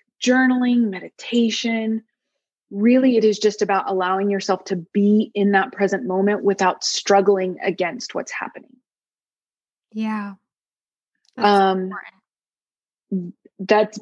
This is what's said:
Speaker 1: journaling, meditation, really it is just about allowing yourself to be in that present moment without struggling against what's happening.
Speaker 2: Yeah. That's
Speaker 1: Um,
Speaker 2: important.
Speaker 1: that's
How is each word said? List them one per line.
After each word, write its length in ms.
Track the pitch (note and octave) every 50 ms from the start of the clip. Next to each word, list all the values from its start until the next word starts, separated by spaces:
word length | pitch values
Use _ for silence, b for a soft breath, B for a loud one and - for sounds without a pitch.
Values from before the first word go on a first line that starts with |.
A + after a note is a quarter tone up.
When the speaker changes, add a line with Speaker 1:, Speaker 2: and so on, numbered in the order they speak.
| _ _ _ -
Speaker 1:
journaling, 680 | - B3 B3 B3+ C4 B3+ B3+ B3+ B3 B3 B3 A#3+ A#3 G#3
meditation, 1120 | F#3 F3+ E3+ E3 _ - - - A#3+ A#3+ A#3 A3 G#3 - - A3+ A3+ A3+ A3 A3 A3 A3+ _ _ _ _ _ _ _ _ _ _ _ _ _ -
really 460 | G3 G3+ G#3 A#3+ B3 C4 C4 C4 A#3+
it 80 | A3 G#3+
is 140 | G#3+ G3+ G#3
just 240 | - G#3 G3 -
about 260 | G#3 F#3 G3 F#3+ - -
allowing 420 | G3 F#3 F3+ F#3 F#3+ F#3+ G3+ G3+
yourself 340 | G3 F#3+ - - F#3+ F#3 -
to 120 | - G3
be 540 | F3 E3 _ - G#3 G3+ G3+ G#3 G#3+ - - -
in 180 | G#3 G3+ G3+
that 200 | G3+ F#3+ F#3 -
present 320 | - - G3+ F#3 G3 - -
moment 380 | F3+ F#3 F#3+ G3 G3+ G#3 -
without 420 | - G3+ G3 G3 F#3+ F3+ F3 - -
struggling 760 | - - - - - G3+ G3 F#3+ G3+ G3+ F#3+ F#3 F#3 F3+ -
against 520 | - G3 E3+ - F3+ E3+ D3 - - - -
what's 180 | E3 - -
happening. 440 | - - - - - - - _ _ _ _ _ _ _ _ _ _ _ _ _ _ _ _ _ _ _ _ _ _ _ _ _
Speaker 2:
Yeah. 420 | G#3+ G#3+ A3 G#3+ G#3+ G#3 G3+ G3+ F#3+ _ _ _ _ _ _ _ _ _ _ _ _ _ _ _ _ _ _ _ -
That's 120 | - G3+ G#3
Speaker 1:
Um, 300 | G3+ G3 F#3+ F#3+ F#3+ F#3+
Speaker 2:
important. 1500 | F#3 F#3+ G3 G3 - - _ _ _ _ _ _ _ _ _ _ _ _ _ _ _ _ _ _ _ - F#3+ F#3 F3 F3 - _ _ - _ -
Speaker 1:
that's 380 | F#3+ - G#3 G#3+ G#3 G#3+ - G#3+